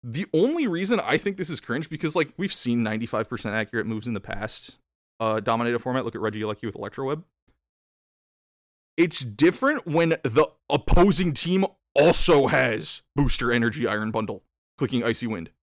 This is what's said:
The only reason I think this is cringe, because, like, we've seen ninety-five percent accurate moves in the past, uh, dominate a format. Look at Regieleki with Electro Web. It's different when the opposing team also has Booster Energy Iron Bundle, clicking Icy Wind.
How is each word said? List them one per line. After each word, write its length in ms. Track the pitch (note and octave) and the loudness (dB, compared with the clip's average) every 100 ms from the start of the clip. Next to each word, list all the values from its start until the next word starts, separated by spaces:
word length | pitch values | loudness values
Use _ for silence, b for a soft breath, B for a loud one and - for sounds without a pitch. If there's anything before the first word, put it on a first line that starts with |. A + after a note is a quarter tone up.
The 220 | A#2+ B2 G#3+ | -8 -8 -2
only 340 | D#3 A#3 E4+ C4 | 2 2 2 -2
reason 320 | E3+ G3 A3 | -2 0 0
I 180 | - G#3 | 0 -2
think 200 | G3+ F#3+ | -2 -6
this 120 | D#3 | -6
is 100 | D3+ | -8
cringe, 300 | - A#2+ D#3 | -6 -6 -6
because, 260 | D3+ D#3+ D#3 | -6 -2 -2
like, 180 | D#3 - | -2 -4
we've 160 | F#3 | -6
seen 300 | - B2 A#2+ | -4 -2 0
ninety-five 460 | A2 A2 A#2 A2+ A2 | 0 -4 -4 -4 -4
percent 260 | A#2+ A2 A2 | -6 -4 -4
accurate 300 | G#2+ A2+ G#2+ | -4 -4 -4
moves 220 | A2 B2 | -6 -6
in 60 | |
the 60 | G#2 | -8
past, 580 | - G2+ A2 - - - _ _ _ _ | -8 -8 -8 -10 -14 -20 _ _ _ _
uh, 200 | A2+ A2 | -2 -2
dominate 360 | G#2 A2+ A#2+ A#2+ | 0 0 0 -2
a 40 | |
format. 260 | B2+ B2+ A#2 | -2 -4 -4
Look 100 | G2 | -4
at 60 | |
Regieleki 420 | G#2+ G#2 G#2+ G2+ | -6 -4 -6 -6
with 120 | A2 - | -8 -8
Electro 320 | G2+ - C3+ | -10 -6 -6
Web. 160 | D3+ - _ _ _ _ _ _ _ _ _ _ _ _ _ _ _ _ - | -6 -10 _ _ _ _ _ _ _ _ _ _ _ _ _ _ _ _ -2
It's 220 | E3+ - | 0 0
different 680 | B2 G#2 E3 F3 C4 D4 - | -6 2 2 4 -2 -2 -2
when 220 | D#3 E3 D#3 | 0 2 0
the 260 | B2+ A#2 D#3 _ _ | 2 2 2 _ _
opposing 640 | C#3 - F#3 G3 E3 F3+ | -4 4 8 8 6 0
team 320 | C#3 E3 F#3 G3 _ _ C#3 | 0 0 0 0 _ _ 4
also 520 | D#3 - - D3 C3 | 4 6 6 6 6
has 540 | D3 C3 G#2+ D3+ - _ - | 2 0 -2 -6 -12 _ 0
Booster 360 | C3 - B2 | 2 2 2
Energy 360 | A#2+ A#2 C#3 A#2+ | 2 2 0 -2
Iron 240 | G#2+ G#2+ | -2 -2
Bundle, 320 | A2 G#2+ G2 _ _ _ - | -4 -4 -8 _ _ _ -6
clicking 260 | C#3 B2 | -2 0
Icy 240 | A#2 A2+ A#2 | 0 -2 -4
Wind. 240 | G#2 E2 _ | -6 -10 _